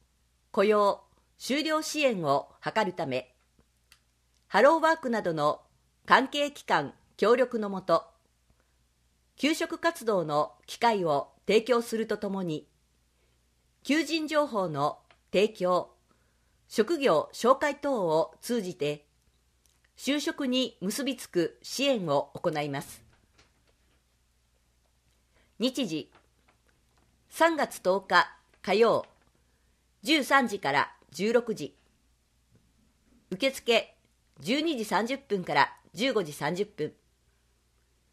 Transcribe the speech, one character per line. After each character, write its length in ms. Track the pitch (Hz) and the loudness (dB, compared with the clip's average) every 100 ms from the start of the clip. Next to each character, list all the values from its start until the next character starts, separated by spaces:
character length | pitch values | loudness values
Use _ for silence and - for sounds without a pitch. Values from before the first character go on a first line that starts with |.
| _ _ _ _ _ | _ _ _ _ _
雇 140 | - | 0
用、 400 | 208 208 202 - - _ _ _ | 2 4 2 0 -8 _ _ _
就 300 | - 277 311 | -4 -2 -2
労 120 | 311 | -2
支 180 | 311 302 | -4 0
援 220 | 269 202 | 0 0
を 240 | 151 139 - - | 0 0 -2 -10
図 220 | 156 220 | -6 -2
る 80 | 190 | -2
た 140 | 175 156 | -4 -4
め、 280 | 127 - _ _ _ _ _ _ _ _ _ _ _ _ | -6 -6 _ _ _ _ _ _ _ _ _ _ _ _
ハ 140 | 190 | 4
ロ 160 | 269 320 | 6 6
ー 40 | |
ワ 80 | 320 | 2
ー 60 | 320 | 0
ク 140 | 262 | -2
な 120 | 220 | -4
ど 100 | 185 | -4
の 300 | 160 147 - _ _ _ _ - | -2 -2 -2 _ _ _ _ 6
関 220 | 185 262 | 6 6
係 220 | 294 285 | -2 -4
機 140 | 285 | -6
関 300 | - 175 139 - _ - | -2 -2 -2 -10 _ 0
協 200 | 226 240 | 2 4
力 220 | 247 233 | 2 -2
の 120 | 202 | -6
も 120 | 190 | -6
と、 220 | - 165 - _ _ _ _ _ _ _ _ _ _ _ _ - | 0 0 0 _ _ _ _ _ _ _ _ _ _ _ _ -4
求 180 | 277 | -2
職 240 | 320 330 330 | -2 -4 -2
活 260 | 330 330 | -4 -2
動 200 | 226 196 | -2 -2
の 300 | 156 147 147 - - | 0 0 -2 -4 -18
機 120 | - | -2
会 260 | 240 208 | 0 2
を 240 | 165 143 - _ - | 0 0 -2 _ 0
提 160 | 208 | 2
供 200 | 226 240 | 2 0
す 140 | 233 220 | 0 -4
る 100 | 220 | -4
と 100 | 208 | -4
と 120 | 202 | -6
も 120 | 196 | -6
に、 240 | 180 151 - _ _ _ _ _ _ _ _ _ _ _ | -6 -8 -10 _ _ _ _ _ _ _ _ _ _ _
求 200 | - 302 | -2 -2
人 240 | 285 320 311 | 0 -4 -2
情 200 | 311 294 | -2 -2
報 220 | 214 180 | -2 -4
の 300 | 143 147 - _ _ _ | -2 -4 -4 _ _ _
提 180 | 180 214 | 0 0
供、 400 | 214 180 180 - _ _ _ _ _ _ _ _ | 0 0 0 -2 _ _ _ _ _ _ _ _
職 320 | - 214 330 | -2 -2 0
業 300 | 262 156 - | 2 2 0
紹 260 | - 226 269 | -2 2 2
介 180 | 294 285 | 2 -4
等 260 | 285 247 175 | -4 -2 0
を 280 | 156 160 - | 0 0 -6
通 220 | - 240 | -6 -4
じ 120 | 185 | -4
て、 320 | - 143 151 _ _ _ _ _ _ _ _ _ - | -6 -6 -6 _ _ _ _ _ _ _ _ _ -12
就 220 | - 294 | -4 -2
職 280 | 311 - 269 | -2 -4 -2
に 300 | 254 254 - | -2 -2 -4
結 240 | 185 214 | -6 -4
び 120 | 262 240 | -6 -6
つ 120 | - | -6
く 300 | 175 160 - | -2 -2 -4
支 220 | - - | -12 -4
援 240 | 277 240 165 | 0 0 0
を 240 | 143 - | -2 -2
行 160 | - 175 | -6 -4
い 180 | 151 147 | -4 -4
ま 140 | 139 | -6
す。 220 | - - _ _ _ _ _ _ _ _ _ _ _ _ _ _ _ _ _ _ _ _ _ _ _ _ _ - | -10 -16 _ _ _ _ _ _ _ _ _ _ _ _ _ _ _ _ _ _ _ _ _ _ _ _ _ -4
日 260 | 240 254 220 | -2 -2 -4
時、 240 | 156 - _ _ _ _ _ _ _ _ _ _ _ _ | -4 -8 _ _ _ _ _ _ _ _ _ _ _ _
三 280 | - 330 311 | 2 2 2
月 240 | 240 - | -4 -4
十 200 | 185 190 | -2 -2
日 360 | - 180 - - _ _ | 2 2 2 -2 _ _
火 120 | - | 0
曜、 320 | 196 226 143 - _ _ _ _ _ _ _ _ _ | 4 4 2 -2 _ _ _ _ _ _ _ _ _
十 220 | 196 311 | 0 0
三 240 | 233 277 247 | 4 2 2
時 100 | 202 | -2
か 140 | 143 | 0
ら 240 | 143 - - _ | 0 0 -4 _
十 220 | 156 208 | -6 0
六 220 | 240 240 | 0 0
時。 220 | 165 143 _ _ _ _ _ _ _ _ _ _ _ _ _ _ _ - | -8 -10 _ _ _ _ _ _ _ _ _ _ _ _ _ _ _ -14
受 200 | 185 269 | -4 -2
付、 440 | - - 226 - _ _ _ _ - | -2 0 0 0 _ _ _ _ -10
十 200 | 135 277 | -2 -2
二 180 | 330 262 | 0 -4
時 80 | 208 | -2
三 200 | 185 226 | -2 -2
十 120 | 269 | -6
分 260 | - 202 | -4 -6
か 80 | 175 | 0
ら 240 | 147 131 - _ | 2 2 0 _
十 220 | 160 262 | -4 0
五 80 | 220 | 0
時 100 | 151 | -2
三 220 | - 151 | -4 -4
十 100 | 175 | -4
分。 300 | 202 - 151 - _ _ _ _ _ _ _ _ _ _ _ | -6 -6 -10 -10 _ _ _ _ _ _ _ _ _ _ _